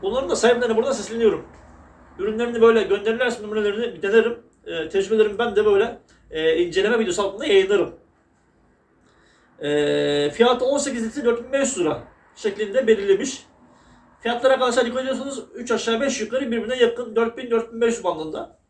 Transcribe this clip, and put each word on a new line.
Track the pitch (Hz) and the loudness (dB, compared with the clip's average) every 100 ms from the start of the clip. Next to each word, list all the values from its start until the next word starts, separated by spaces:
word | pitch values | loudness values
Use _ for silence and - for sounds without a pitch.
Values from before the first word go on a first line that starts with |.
Bunların | 185 247 269 | -2 -4 -2
da | 220 | 2
sahiplerine | 226 240 247 220 | 4 4 2 0
buradan | 269 | 0
sesleniyorum. | - 202 226 226 175 - - - - - - - - | -2 -6 0 2 2 -8 -20 -20 -20 -20 -20 -20 -8
Ürünlerini | 196 220 240 240 | -6 -2 -4 4
böyle | 226 226 | 6 6
gönderirlerse | 175 202 208 226 247 220 | 2 0 0 0 -2 -2
numarelerini | 208 214 208 202 240 | -6 -2 -2 -2 -4
bir | - | -4
denerim. | 196 226 220 233 - _ - | 2 4 4 -4 -14 _ -10
E, | 165 156 | -8 -2
tecrübelerimi | 196 190 220 214 202 | -2 0 2 2 2
ben | 240 202 | -2 2
de | |
böyle, | 214 196 226 - _ _ _ | 4 4 2 -4 _ _ _
e, | 160 160 165 | -2 0 2
inceleme | 175 170 202 233 | 0 0 0 0
videosu | 202 175 | 0 -2
altında | 202 - 311 | -4 -4 4
yayınlarım. | 196 190 202 - - _ _ _ _ _ _ _ _ _ _ _ _ _ _ _ _ | 4 4 0 0 -6 _ _ _ _ _ _ _ _ _ _ _ _ _ _ _ _
E, | 147 147 147 147 147 147 147 | -2 0 0 0 0 0 0
fiyatı | 147 240 247 | 4 4 4
on | 254 285 | 2 0
sekiz | 277 233 220 | -2 -4 -6
litre | 294 | -2
dört | 240 233 | -2 -2
bin | - | -2
beş | 277 277 | -2 -2
yüz | 190 | 0
lira | 156 - - _ _ - | -2 -2 -10 _ _ -6
şeklinde | 220 196 214 233 220 | -6 -4 -2 0 2
belirlemiş. | 214 196 190 269 - - _ _ _ _ - _ _ | 2 4 2 2 -8 -16 _ _ _ _ -20 _ _
Fiyatlara | 233 240 262 | -6 0 2
arkadaşlar | 254 254 240 233 | 2 2 2 0
dikkat | 254 | -2
ediyorsanız | 262 254 277 254 - | -4 -4 -6 -10 -12
üç | - 233 | -14 -4
aşağı | 226 - 226 | -2 0 -2
beş | 277 - | -2 -4
yukarı | 214 262 269 | -4 -4 -2
birbirine | 233 214 254 | -4 -4 0
yakın | 233 233 233 220 | 0 0 -4 -2
dört | 226 254 | -2 -4
bin, | 247 | -2
dört | 226 226 | -2 -2
bin | 226 | -2
beş | 233 | 0
yüz | 220 | 0
bandında. | 180 156 156 151 - _ | -4 -4 -8 -10 -12 _